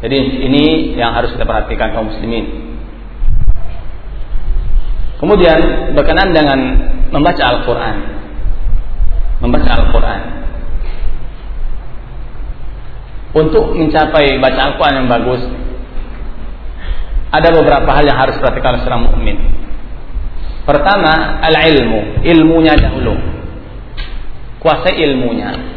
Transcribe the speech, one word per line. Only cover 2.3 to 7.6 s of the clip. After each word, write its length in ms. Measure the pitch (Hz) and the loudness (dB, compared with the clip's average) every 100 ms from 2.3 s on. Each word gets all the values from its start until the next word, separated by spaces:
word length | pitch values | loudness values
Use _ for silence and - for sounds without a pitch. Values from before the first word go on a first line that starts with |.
| 117 101 - - - - - - - - - - - - - - - - - - - - - - - - - - - | -6 -6 -10 -10 -12 -12 -14 -16 0 4 8 8 6 4 -2 -6 -8 -10 -10 -2 0 2 0 4 2 4 2 0 0
Kemudian 720 | 156 202 170 160 - - - | 2 4 4 4 2 0 0
berkenaan 360 | 143 143 170 190 | 2 2 2 2
dengan 240 | 160 147 135 127 127 127 - - | 2 2 0 2 2 4 4 2
membaca 280 | 143 160 - 123 | 4 2 2 0
Al-Quran, 500 | 120 | 0